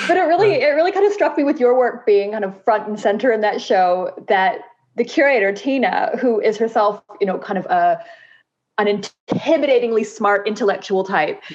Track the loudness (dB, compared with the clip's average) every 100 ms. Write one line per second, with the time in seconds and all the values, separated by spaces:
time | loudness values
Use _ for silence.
0 | 0 2 2 2 2 2 2 2 0 2
1 | 0 2 -2 0 0 2 2 4 2 0
2 | 2 2 2 -4 -6 -4 0 0 -2 -4
3 | -2 0 0 0 0 -2 0 2 2 0
4 | -4 -8 -2 0 0 -2 -10 _ _ -6
5 | -2 2 2 2 0 -2 -2 0 0 0
6 | -2 -2 0 0 0 0 -2 0 0 -2
7 | -10 -6 -4 -4 -6 -6 -2 0 2 0
8 | -6 -20 -20 _ _ _ _ -2 -2 -2
9 | -6 _ -4 -2 0 0 2 2 2 -2
10 | -4 -2 0 0 -2 -2 -2 -2 -2 -2
11 | 0 0 -2 -4 -14